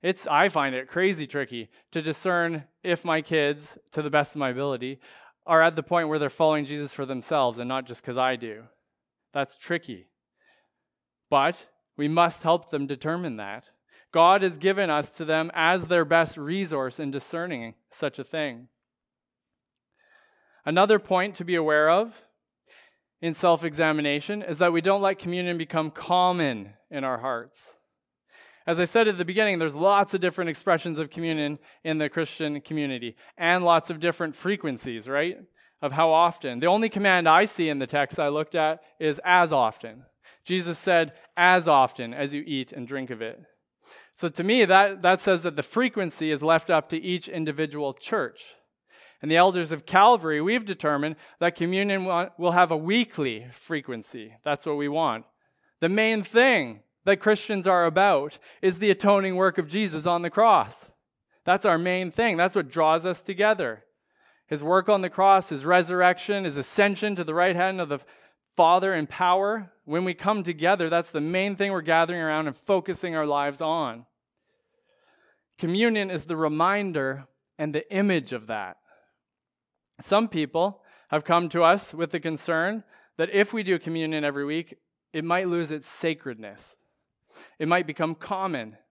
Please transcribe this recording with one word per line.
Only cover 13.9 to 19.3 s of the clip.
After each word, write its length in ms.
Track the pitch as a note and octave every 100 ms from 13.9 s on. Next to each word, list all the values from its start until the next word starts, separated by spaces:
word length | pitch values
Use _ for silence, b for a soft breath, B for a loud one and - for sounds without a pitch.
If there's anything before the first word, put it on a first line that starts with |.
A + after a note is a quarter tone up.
| b b
God 320 | E3 E3+ G3
has 160 | F#3+ D#3+
given 320 | F3+ G3 F#3
us 220 | D3+ C#3+
to 120 | -
them 260 | D#3 D#3 E3
as 320 | - E3 F#3 E3
their 180 | F3
best 320 | D#3 E3 D#3+ -
resource 640 | D3 F#3+ F#3 D3+ C3 B2
in 120 | D3
discerning 680 | C#3 - E3 F3 C#3 A2+ A2 _
such 300 | - D3 -
a 60 |
thing. 440 | C3 D#3+ D3 A#2 B2+ _ _ _ _ _ _